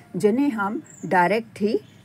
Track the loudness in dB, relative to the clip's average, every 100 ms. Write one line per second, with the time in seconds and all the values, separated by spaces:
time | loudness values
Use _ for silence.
0 | -12 0 2 2 0 0 -4 -6 -12 -14
1 | -2 2 2 0 -4 -4 -2 -2 -6 -20